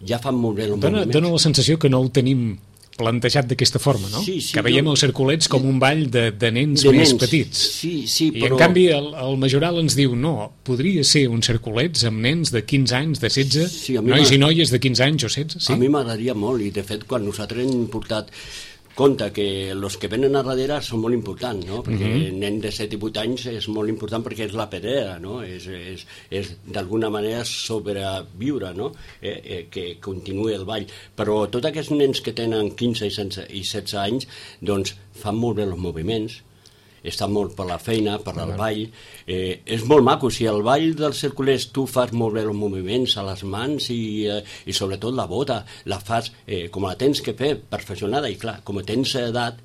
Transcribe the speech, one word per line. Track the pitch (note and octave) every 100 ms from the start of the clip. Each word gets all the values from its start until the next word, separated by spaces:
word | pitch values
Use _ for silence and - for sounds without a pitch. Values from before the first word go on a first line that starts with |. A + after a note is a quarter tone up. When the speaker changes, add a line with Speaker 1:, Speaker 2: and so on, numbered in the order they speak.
Speaker 1:
ja | F#2+ A#2
fan | C3+ B2+
molt | A#2 G#2
bé | G#2+
els | G#2
Speaker 2:
Dona, | A#2 G#3
Speaker 1:
moviments. | F#3 C3+
Speaker 2:
dona | E3+
la | E3+
sensació | D#3+ C#3+ C3 D#3+
que | D3
no | C3
ho | C3
tenim | C#3 B2+ C3+ A#2 G2 - - -
plantejat | - A2+ A#2 B2 C3 B2
d'aquesta | A#2+ A#2+ -
forma, | - A#2 G2
no? | A2
Speaker 1:
Sí, | G3+ F#3
sí, | -
Speaker 2:
Que | A#2+
veiem | A2 B2+ D3+
Speaker 1:
jo |
Speaker 2:
els | C3+
cercolets | C#3+ B2 C3+ D#3+ -
com | C#3+ C3
un | C3
ball | C3 D3+ D3
de, | A#2+ A#2
de | G#2 A#2
nens | A2+ D3 C#3 C#3
Speaker 1:
De |
Speaker 2:
més | C3 D#3+
Speaker 1:
nens. | A#2+
Speaker 2:
petits. | A2+ D#3 A#2 - -
Speaker 1:
Sí, | - D#3+ E3+ A2
sí, | - D#3+
Speaker 2:
I, | A2+
Speaker 1:
però | A#2
Speaker 2:
en | C3
canvi, | E3+ F3+ F3+
el, | D3 D3 D3+
el | C3 C3+
Majoral | C3+ C3+ D#3+ E3+
ens | D#3+ A#2
diu: | C#3
"No, | A#2+ D3 C3+ G#2 -
podria | - B2 D3+ F#3
ser | C3+ D3+ C3
un | A2+
cercolets | - A2+ A#2 A2 D#3 D3 A#2+
amb | A2
nens | A#2 E3 D#3+
de | A#2
quinze | G#2 C#3+ B2+
anys, | B2 D#3 D3
de | A2+
setze, | C3 C#3 C#3 F3
Speaker 1:
Sí, | E3 - B2
a |
mi | G#2+
Speaker 2:
nois | C3+ C#3+
Speaker 1:
m'ha-, | C#3
Speaker 2:
i | C#3+
noies | E3 D#3
de | B2
quinze | C3 A#2
anys | C3 D3+ A2
o | -
setze", | D#3 F3
sí? | -
Speaker 1:
a | B2+
mi | B2+
m'agradaria | D3 A#2+ A2 A#2 A2+
molt, | G2+ B2+
i, | G2+
de | G2 G2
fet, | G#2+ -
quan | B2+ G#2
nosaltres | G2 G2+ A2+ B2+
hem | B2+ A2+
portat | A2+ - A2 G#2 - - - - - -
compte | - C#3 C3 G#2
que | G2+ G2+ G2 F#2+
los | F#2+ G2+ -
que | G#2
venen | A2 C#3 C#3
a | B2+
darrere | C3 C3 D3 -
són | A2+
molt | A2+ B2
importants, | A#2+ F2+ B2 G#2 F2+
no? | G#2
Perquè | B2 A2+ G#2
Speaker 2:
Mhm. | A#2 E3 F#2
Speaker 1:
nen | G2+ G#2
de | G#2+
set | G#2 G#2
i | G#2+
vuit | A2 G#2+
anys | A2 B2+ A#2+
és | A2+ G2
molt | G#2+ G#2+
important, | G#2+ G#2+ A2+
perquè | A#2 A2 G#2+
és |
la | G#2+ G#2
pedrera, | F#2+ G2+ C#3 G#2 F2
no? | F2+ B2
És, | G2+ F2+ F2+
és, | F#2 F2 F#2 - - -
és | F#2+ F#2 -
d'alguna | - F#2+ F#2 A2 A2
manera | G#2 G#2+ A#2
sobreviure, | A#2 - - A2 G2+ G2 G2 F#2+ F#2 F2+ B2 C#3 F#2
no? | F2 B2+ D#3+ - -
Eh, | F#2+ -
eh, | - F#2+ E2
que | F#2+ F2 E2+
continuï | - F#2 E2 G2 A2
el | G2+
ball. | F#2+ A2 F#2+ - - -
Però | G#2 G#2+ G#2
tots | A#2+ D#3
aquests | D3+ C#3+
nens | D3 C#3 C3
que | - A2
tenen | A2+ A2 G#2 -
quinze | A#2+ A2+
i | G#2
setze, | G2 G2+ F#2+ -
i | F#2+
setze | F#2+ G#2+ G2 G#2
anys, | G2 B2 - - - -
doncs, | F#2+ G2+ F#2+ - -
fan | - G#2 G#2
molt | A#2 G#2
bé |
els | G2+ F2
moviments, | F2+ D#2+ E2 A2+ A2 - _ _ - _ _ _
estan | - - G2
molt | G#2 F#2+
per | - F#2
la | F2
feina, | - A2+ G#2+ G#2
per | G2 F#2
al | E2
Speaker 2:
Mhm. | F#2
Speaker 1:
ball. | A2 G#2+ A2 - - - -
Eh, | F#2 F#2 F#2 -
és | A2+
molt | A2 D3
maco, | B2 D3 B2
si | G#2+ A2+
al | G#2
ball | G#2+ C#3 D#3+ D#3+
dels | D3+ C#3
cerculers | D3 C#3 C3+ C3 -
tu | - C3
fas | - B2
molt | A2+ A2+
bé | G#2+
els | G#2+ G#2
moviments | G#2 F#2+ F#2 A#2 B2+ A2
a |
les | G2 F#2+
mans | G2 G2+ B2+ D3 -
i, | A#2+ A2 G#2+ G#2
eh, | G#2 G2+ -
i | -
sobretot | F#2+ G2 F#2+ G#2+
la | C3 F#2+
bota, | F#2 C#3+ F#2+ - -
la | - F#2+
fas, | - A#2 A#2 - -
eh, | G2+ E2+
com | F#2+
la | F#2+ F2+
tens | C3 C#3
que | -
fer, | - C3+ C#3+
perfeccionada, | - - - F#2+ G2+ B2+ C#3+
i | F#2+
clar, | A2+ G#2+
com | - G2+
tens | F#2+ A2 C3 C3+
edat | A#2+ A#2 A#2+ A#2+